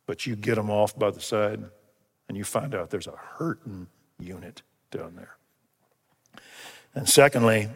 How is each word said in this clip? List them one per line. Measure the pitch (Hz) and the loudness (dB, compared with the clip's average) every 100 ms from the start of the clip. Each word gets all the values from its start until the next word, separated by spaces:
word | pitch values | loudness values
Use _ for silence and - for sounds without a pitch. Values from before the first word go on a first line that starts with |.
| - | -10
but | - - | -6 -6
you | 104 | -4
get | 104 110 | 0 0
'em | 104 | 2
off | 104 104 - | 2 2 2
by | 104 | 0
the | - | 0
side | - 110 104 107 98 - _ _ _ _ - | -2 0 0 -2 -10 -18 _ _ _ _ -12
and | 101 | -8
you | |
find | 101 113 147 | -4 -4 -2
out | 101 82 | -4 -4
there's | 98 - | -6 -8
a | - | -14
hurting | - - 165 104 120 95 90 _ _ - | -16 -8 -8 -8 -10 -14 -14 _ _ -16
unit | 90 90 92 - - _ _ | -14 -14 -16 -18 -20 _ _
down | - - 87 | -12 -12 -16
there. | - - _ _ _ _ _ _ _ _ _ - - - - - _ | -20 -20 _ _ _ _ _ _ _ _ _ -20 -20 -20 -20 -20 _
And | - 104 | -4 4
secondly, | - 139 123 113 110 104 | 8 8 8 4 4 0